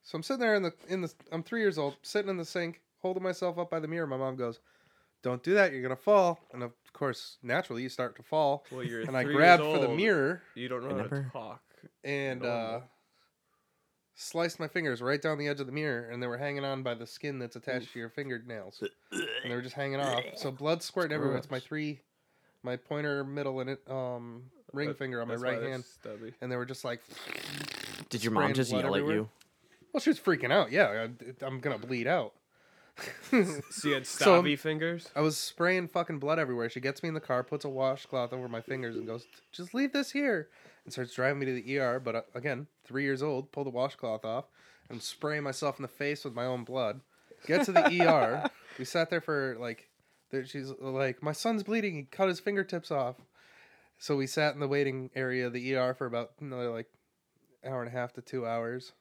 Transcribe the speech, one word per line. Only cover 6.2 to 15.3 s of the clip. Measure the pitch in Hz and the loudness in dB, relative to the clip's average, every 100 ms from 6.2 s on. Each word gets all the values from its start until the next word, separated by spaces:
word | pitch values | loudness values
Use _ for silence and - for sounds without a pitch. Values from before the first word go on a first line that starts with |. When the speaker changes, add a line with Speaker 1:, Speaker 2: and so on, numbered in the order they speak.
| 180 165 _ | 8 2 _
Speaker 1:
And | 127 | -8
of | 120 - _ | -8 -10 _
course, | - 139 120 - - | -4 -2 -2 -10 -12
naturally, | 123 139 185 117 | -2 0 0 -4
you | 127 | -6
start | - 123 - | -4 -4 -6
to | |
fall. | - 156 147 143 - | -2 2 4 2 -4
Speaker 2:
Well, | 127 | -8
you're | 120 117 | -6 -4
Speaker 1:
And | 113 131 | -2 0
I | |
Speaker 2:
three | 135 | 2
Speaker 1:
grabbed | 147 170 175 | 8 10 10
Speaker 2:
years | 151 | 8
Speaker 1:
for | 156 | 4
the | - | 4
Speaker 2:
old. | 156 | 4
Speaker 1:
mirror | 214 175 139 175 - | 4 4 2 0 -8
Speaker 2:
You | - 123 | -10 -6
don't | 127 | -6
know | 131 | -4
Speaker 3:
I | |
Speaker 2:
how | 139 | -4
Speaker 3:
never | 117 139 | -2 -4
Speaker 2:
to | 135 | -4
talk. | 127 107 139 _ - - _ | -8 -10 -14 _ -20 -20 _
Speaker 1:
and, | 139 139 139 127 | -4 -2 -2 -2
Speaker 2:
Normal. | 123 117 113 117 | -2 -2 -2 -6
Speaker 1:
uh, | 127 _ _ _ _ _ _ _ _ _ _ _ _ | -10 _ _ _ _ _ _ _ _ _ _ _ _
sliced | - - 165 170 - | -16 -8 -2 -2 -2
my | 156 | -4
fingers | 180 160 120 | -2 -2 -2
right | 123 143 | 0 0
down | 160 | 0